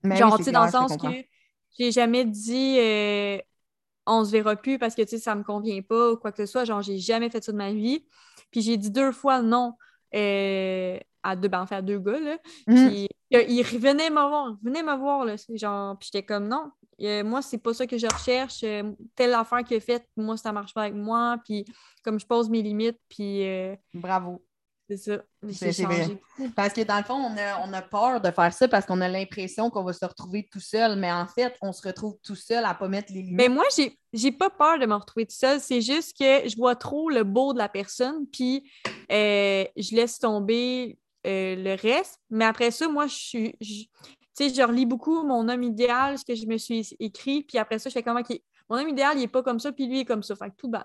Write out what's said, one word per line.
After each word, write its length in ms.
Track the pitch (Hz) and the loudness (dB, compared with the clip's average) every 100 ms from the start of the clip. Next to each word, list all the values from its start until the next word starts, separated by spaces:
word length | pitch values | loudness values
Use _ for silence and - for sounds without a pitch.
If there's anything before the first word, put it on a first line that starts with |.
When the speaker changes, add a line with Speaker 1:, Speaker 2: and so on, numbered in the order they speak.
Speaker 1:
Mais 140 | 196 190 | 0 6
Speaker 2:
Genre, 160 | 220 | 6
Speaker 1:
oui, 60 | 214 | 6
c'est 0 | |
Speaker 2:
tu 60 | 180 | 4
sais, 60 | |
dans 120 | 247 | 4
le 60 | 226 | 4
Speaker 1:
clair, 120 | 254 | 4
je 60 | 262 | 2
Speaker 2:
sens 80 | - | 0
Speaker 1:
comprends. 160 | 254 | -4
Speaker 2:
que 60 | 254 262 _ _ _ _ _ | -6 -10 _ _ _ _ _
j'ai 140 | 240 | 0
jamais 320 | 233 233 247 | 2 4 4
dit, 520 | 240 208 214 247 269 262 | 0 -2 -4 0 2 4
euh, « 600 | 226 214 208 208 202 196 - _ _ _ _ _ - | 4 2 2 0 -2 -4 -10 _ _ _ _ _ 0
On 180 | 226 | 2
se 60 | 214 | 4
verra 240 | 214 214 214 | 2 2 0
plus 220 | 262 269 | 0 0
parce 160 | 240 | -2
que, 80 | 226 | 0
tu 60 | 214 | -2
sais, 100 | 226 | -2
ça 160 | 233 | -4
me 80 | 208 | -4
convient 400 | 208 208 214 196 | -4 -4 -4 -6
pas » 300 | 196 226 240 | -2 2 4
ou 40 | 226 | 2
quoi 160 | 220 | -4
que 60 | 208 208 | -6 -4
ce 40 | |
soit. 140 | 254 | -2
Genre, 160 | 233 208 | -2 -2
j'ai 160 | 202 196 | -4 -6
jamais 300 | 185 226 233 | 0 0 0
fait 140 | 226 | -4
ça 80 | - | -6
de 40 | 208 | -6
ma 160 | 202 | -4
vie. 340 | 214 214 302 _ _ _ - _ | -2 -2 -2 _ _ _ -20 _
Puis 120 | 240 | -2
j'ai 140 | 220 233 | 0 0
dit 120 | 208 | 0
deux 220 | 208 269 | 0 0
fois 300 | 254 277 262 | 2 2 2
non, 320 | 233 240 240 233 _ _ _ | 4 2 0 -6 _ _ _
euh, 840 | 208 208 196 196 190 190 185 185 185 - _ | -2 0 0 0 -2 -2 -2 -4 -6 -12 _
à 140 | 190 190 | -6 -2
deux, 120 | 196 | -2
ben, 120 | 185 | -2
en 40 | 185 | -4
fait, 80 | 196 | -6
à 60 | |
deux 160 | 190 202 | -4 -4
gars, 200 | 190 262 | -2 -2
là. 160 | 302 330 - - - | -4 -8 -10 -12 6
Speaker 1:
Mhm. 220 | 247 254 | 8 8
Speaker 2:
Puis, 200 | 202 202 - _ | 6 -6 -10 _
euh, 80 | 240 226 | 4 6
ils 140 | 240 | 2
revenaient 480 | 233 233 254 285 320 | 0 2 2 4 2
me 40 | 302 285 | 2 2
voir, 280 | 294 262 208 | 0 -4 -6
venaient 200 | 220 294 | -6 -4
me 120 | 320 269 | -2 -2
voir, 280 | 277 285 | 0 0
là. 120 | 240 214 | -2 -6
C'est 200 | - 226 | -10 -6
genre, 400 | 208 202 196 196 | -4 -4 -6 -10
puis 100 | - | -8
j'étais 120 | 202 | -8
comme, « 220 | 196 208 202 | -4 -4 -2
Non, 220 | 262 302 _ _ _ | -4 -6 _ _ _
euh, 220 | 208 208 | -4 -2
moi, 180 | 208 247 | -2 -4
c'est 160 | 269 233 | -4 -6
pas 160 | 233 | -4
ça 120 | 233 254 | -2 -4
que 120 | 240 | -2
je 80 | 226 | 0
recherche. 540 | 220 - 247 262 - | -2 0 -2 -2 -6
Euh, 280 | 220 208 208 - 226 - | -6 -6 -6 -10 -18 0
telle 180 | 247 | 2
affaire 300 | 240 226 240 | 2 0 -2
qu'il 120 | 240 226 | -2 -4
a 40 | |
faite, 260 | 214 240 233 - | 0 -4 _ -8
moi, 200 | 214 220 | -4 -4
ça 160 | 226 | -6
marche 200 | 208 202 | -6 -8
pas 100 | - | -6
avec 120 | 208 | -6
moi. » 420 | 202 208 226 240 240 | -6 -2 0 0 -2
Puis 200 | - 208 202 - - _ | -4 -8 -8 -16 -20 _
comme 160 | - 220 | -4 -4
je 60 | - | 0
pose 220 | 233 226 | 0 2
mes 140 | 226 | 0
limites, 360 | 214 208 226 233 _ | 0 0 -2 -4 _
puis, 360 | - 202 196 190 | -10 -6 -4 -2
euh, 280 | 190 185 196 _ | -4 -6 -10 _
Speaker 1:
Bravo. 520 | 175 175 185 180 180 _ _ _ _ _ | -12 -2 -2 -2 -12 _ _ _ _ _
Speaker 2:
c'est 80 | 202 | -10
ça. 220 | 202 208 - _ 208 | -6 -8 -8 _ -14
Speaker 1:
C'est, 160 | 190 180 | -6 -4
Speaker 2:
J'ai 60 | |
Speaker 1:
c'est 100 | 175 | 0
vrai. 180 | 185 175 | 0 0
Speaker 2:
changé. 200 | 160 196 _ - 262 | 0 -4 _ -10 -6
Speaker 1:
Parce 180 | 226 202 | -2 -2
que 100 | 202 | 0
dans 140 | 220 202 | 0 0
le 40 | |
fond, 120 | 208 | 0
on 220 | 262 254 214 | -4 -4 -4
a, 300 | 202 202 208 | -4 -4 -4
on 40 | |
a 100 | 190 | -6
peur 380 | 185 208 240 247 | -4 0 2 2
de 100 | 190 | 0
faire 220 | 170 170 | 4 2
ça 140 | - 254 | 4 4
parce 180 | 214 190 | 4 2
qu'on 140 | 185 | 0
a 80 | 180 | 0
l'impression 600 | 185 190 - 190 202 226 | -2 -6 -8 -8 -2 -2
qu'on 120 | 220 | -2
va 100 | 180 | -6
se 120 | 175 | -6
retrouver 440 | 180 - 180 196 202 | -8 -8 -8 -8 -8
tout 80 | 202 | -14
seul. 360 | - 214 226 196 | -6 0 2 2
Mais 140 | 180 | -2
en 160 | 175 175 | -2 -4
fait, 300 | - 247 247 | -2 -4 -4
on 100 | 196 | -10
se 100 | 180 196 | -8 -10
retrouve 280 | 185 214 208 | -8 -10 -10
tout 140 | - 196 | -14 -16
seul 280 | - 233 | -4 -2
à 100 | 220 | 0
pas 120 | 175 190 | -2 -4
mettre 260 | 196 208 | -4 -6
les 100 | 190 | -12
limites. 140 | 185 180 | -6 4
Speaker 2:
Ben 140 | 247 | 4
moi, 120 | 262 508 - | 6 2 4
j'ai, 220 | 269 - _ | 0 -2 _
j'ai 180 | 226 254 | 0 0
pas 200 | 269 381 | 2 0
peur 280 | 381 302 330 | 4 4 4
de 80 | 240 | 2
me 80 | |
retrouver 320 | 208 - - 226 | 0 -2 -4 -4
tout 80 | |
seul. 240 | - 262 285 | 0 2 2
C'est 200 | - 247 | 2 0
juste 360 | 220 294 320 - | 2 0 -2 2
que 320 | 269 269 - | 6 6 4
je 80 | 220 | 0
vois 200 | 247 247 | 2 2
trop 340 | - 285 320 | -4 -4 0
le 140 | 262 | 2
beau 280 | 202 208 269 | 2 2 2
de 60 | 247 | 0
la 100 | 208 | -2
personne, 580 | 196 202 - 254 311 285 | -4 -8 -4 -2 -2 -8
puis, 380 | - 254 269 277 - - - - | -4 -2 -2 -6 -12 -12 -12 -2
euh, 540 | 208 208 208 202 196 190 - | 2 4 4 2 2 -2 -6
je 200 | 190 220 | -2 0
laisse 240 | 233 - | 0 0
tomber, 760 | 233 214 202 233 247 254 240 - _ _ - | -2 0 0 0 0 -2 -6 -12 _ _ -4
euh, 300 | 190 190 185 | -2 -2 -4
le 180 | 190 | -4
reste. 460 | 190 214 277 381 - _ | -2 2 0 -2 -12 _
Mais 140 | 220 | 0
après 260 | 226 220 240 | 2 2 0
ça, 160 | 233 320 | 0 -2
moi, 220 | 294 294 | 0 -2
je 60 | - | -4
suis, 400 | - 240 220 - | -8 -6 -6 -6
je, 220 | 208 208 | -14 -14
tu 60 | 220 _ - - _ | -16 _ -20 -20 _
sais, 200 | - 285 | -2 -2
je 80 | 254 | 2
relis 240 | 240 240 247 | 2 4 2
beaucoup 380 | 240 311 330 | 0 0 0
mon 240 | 302 247 226 | 2 0 0
homme 160 | 247 | -2
idéal, 520 | 247 214 240 247 269 277 | -2 0 0 2 0 -2
ce 60 | |
que 120 | - 233 | -6 -6
je 100 | 220 | -4
me 100 | 226 | -4
suis 380 | - 226 214 - | -4 -6 -6 -8
écrit, 420 | 220 - - 285 | -10 -8 -4 -4
puis 160 | 285 240 | -2 -4
après 220 | 214 220 | -2 -4
ça, 80 | 269 | -6
je 40 | |
fais 100 | 254 | -6
comme, « 120 | 233 233 | -2 -4
Ok, 200 | 240 240 _ _ _ | -4 -8 _ _ _
mon 80 | 233 | -4
homme 100 | 311 | -2
idéal, 280 | 269 277 294 | 0 2 2
il 60 | |
est 40 | 240 | 0
pas 140 | 254 | 0
comme 160 | 254 233 | 0 -2
ça, 140 | 285 | -4
puis 160 | 277 262 | -4 -2
lui, 100 | 262 | -2
il 20 | |
est 20 | |
comme 180 | 254 226 | -2 -4
ça. » 140 | 196 202 | -4 -10
Fait 140 | 202 | -10
que 40 | - | -10
tout 120 | 262 | -8
bad. 160 | 226 | -8